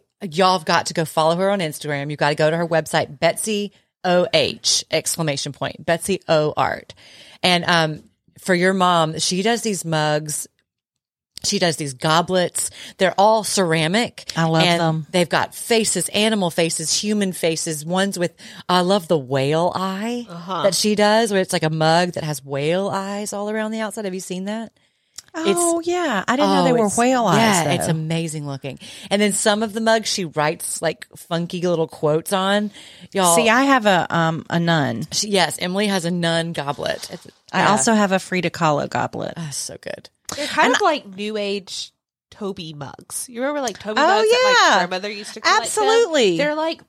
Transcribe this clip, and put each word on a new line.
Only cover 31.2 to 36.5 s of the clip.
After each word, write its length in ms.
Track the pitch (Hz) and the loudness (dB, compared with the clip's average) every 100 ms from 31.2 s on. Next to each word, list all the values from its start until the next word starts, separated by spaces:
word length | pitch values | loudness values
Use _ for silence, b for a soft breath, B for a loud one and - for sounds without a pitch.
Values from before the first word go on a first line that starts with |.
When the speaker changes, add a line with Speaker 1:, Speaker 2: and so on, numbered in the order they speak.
| - 170 170 180 | -6 -4 -2 -2
Speaker 1:
little 260 | 180 165 160 | 0 0 -2
quotes 460 | - 156 156 - | -2 0 0 0
on. 380 | 196 190 208 208 B B B 180 | -2 2 0 -2 B B B -8
Y'all 220 | 196 180 170 | 2 4 6
Speaker 2:
See, 120 | 226 | 6
I 140 | 233 | 4
have 220 | 277 269 208 | 4 4 4
a, 220 | 180 - | 2 2
um, 300 | 170 165 160 - | 0 0 -2 -4
a 100 | 170 | -2
nun. 440 | 170 165 131 113 147 | 2 2 0 -2 -6
Speaker 1:
She, 180 | - 214 | -6 -2
yes, 280 | 202 160 - | 0 0 -2
Emily 240 | 180 190 208 | -4 -2 0
has 160 | 196 | 0
a 80 | 170 | -2
nun 400 | 175 170 165 170 | -2 0 0 -2